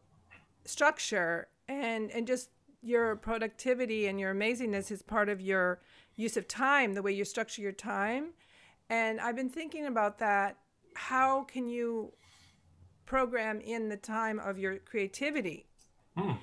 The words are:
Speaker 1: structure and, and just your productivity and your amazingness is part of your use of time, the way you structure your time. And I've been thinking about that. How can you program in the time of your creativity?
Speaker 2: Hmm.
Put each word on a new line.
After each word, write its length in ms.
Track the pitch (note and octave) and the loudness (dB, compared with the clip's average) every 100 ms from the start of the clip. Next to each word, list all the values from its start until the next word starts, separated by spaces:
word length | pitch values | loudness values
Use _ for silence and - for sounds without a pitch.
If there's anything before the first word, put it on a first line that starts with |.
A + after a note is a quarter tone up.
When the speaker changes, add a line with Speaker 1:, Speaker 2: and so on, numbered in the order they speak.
| _ _ _ - _ _ - | _ _ _ -20 _ _ -10
Speaker 1:
structure 840 | - D4 D4+ - G#3 E3 E3+ - _ - | 4 4 4 -2 0 2 0 -6 _ -8
and, 420 | C#4 A#3 A3+ G#3+ | -4 -2 -2 -2
and 160 | A#3 A#3 | -2 -2
just 220 | B3 - _ _ _ | -2 -4 _ _ _
your 340 | A#3 A#3+ A3+ G#3+ | 0 4 4 0
productivity 920 | A3 A3+ A3 - B3+ B3 B3 G#3+ G3+ | -2 -2 -2 -2 0 2 2 2 0
and 120 | G3 | 0
your 140 | F#3+ | 0
amazingness 580 | G3 G#3+ A#3+ A#3 G3+ G3 | 2 0 0 0 -2 -4
is 100 | G3 | -10
part 260 | - G#3+ G#3 | -2 2 2
of 140 | G3 | 0
your 400 | F#3+ F#3+ F3+ F3+ - - - - | 0 2 2 0 -8 -20 -18 -6
use 220 | A3 A3+ | -2 -2
of 100 | - | -4
time, 460 | - C4+ C#4+ A#3 | 0 4 4 4
the 80 | G3 | 0
way 100 | G3 | 0
you 140 | G3 G3+ | 0 -2
structure 360 | - G#3+ - | -2 -4 -4
your 100 | G3+ | -6
time. 640 | G3 G#3+ G3 G#3 B3+ D#4+ - _ - - _ - | -6 -4 -2 0 -2 -4 -12 _ -20 -20 _ -2
And 300 | A3+ A3 A3 | 2 2 0
I've 160 | A#3 A#3+ | -2 -2
been 140 | C4 | -4
thinking 380 | D#4+ D#4+ D#4+ C#4+ | -4 -8 -6 -2
about 320 | A3+ G#3 G#3 | 2 0 2
that. 380 | G#3+ G3+ G3 - _ _ _ - | 2 2 2 -4 _ _ _ -12
How 480 | - C4 C4+ C4+ | -2 4 4 4
can 240 | C4 B3+ A#3+ | 0 -6 -4
you 460 | A#3+ A#3 A3+ A3 - - - - _ _ _ - _ - | -2 -2 -2 -6 -12 -20 -20 -20 _ _ _ -20 _ -2
program 520 | C4 B3 A#3+ A3 G#3+ | 0 2 0 0 -4
in 280 | G#3+ A#3 A3 | -4 -2 -2
the 80 | G#3 | -4
time 420 | - A3 A3 G#3+ | -4 -2 0 -2
of 200 | G3 G3 | -4 -2
your 180 | F#3+ G3 | -2 -4
creativity? 880 | - A3 G3 - C#4+ D4+ F#3+ D3+ - _ _ _ _ E3+ | -6 -4 -2 -2 -2 0 -4 -6 -14 _ _ _ _ -2
Speaker 2:
Hmm. 180 | G3 A#2 | 0 -2